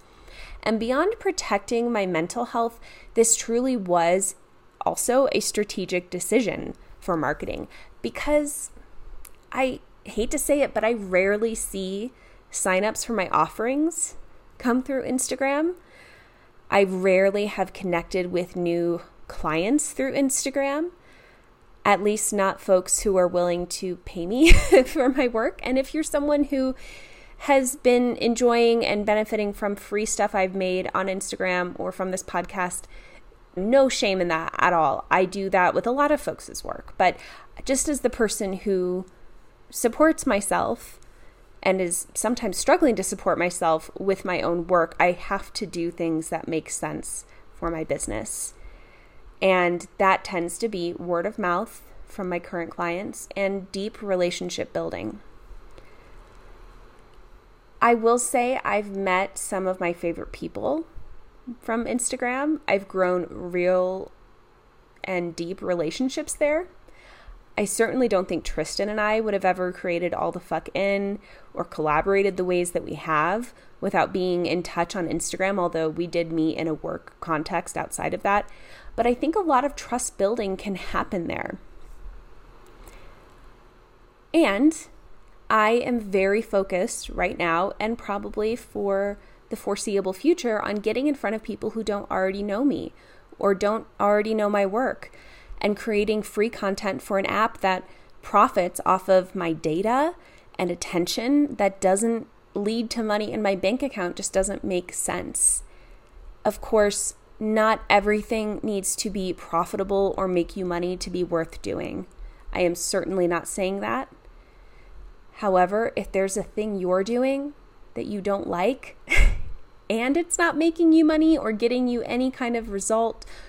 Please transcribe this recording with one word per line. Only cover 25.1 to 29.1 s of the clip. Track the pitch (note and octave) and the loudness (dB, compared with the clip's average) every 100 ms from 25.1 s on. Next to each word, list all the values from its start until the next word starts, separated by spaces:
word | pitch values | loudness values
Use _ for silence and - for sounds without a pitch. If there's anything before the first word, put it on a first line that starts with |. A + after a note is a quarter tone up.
| C4 B3+ | 4 2
work. | A3+ C4 - | 2 0 -2
And | - C4 | -2 0
if | C4+ | 0
you're | D4+ | -4
someone | D#4 D4+ D4 D4 C#4+ | -2 0 2 2 2
who | C4+ C4 C4 - - - - - - - | 2 0 -2 -10 -18 -20 -20 -20 -12 2
has | C4+ B3+ D4 | 4 4 0
been | B3 B3 B3 - | 4 4 4 2
enjoying | A#3 A#3 B3 A#3 A#3 A#3 - | 0 4 4 6 6 4 2
and | G#3 | 0
benefiting | G#3 | 2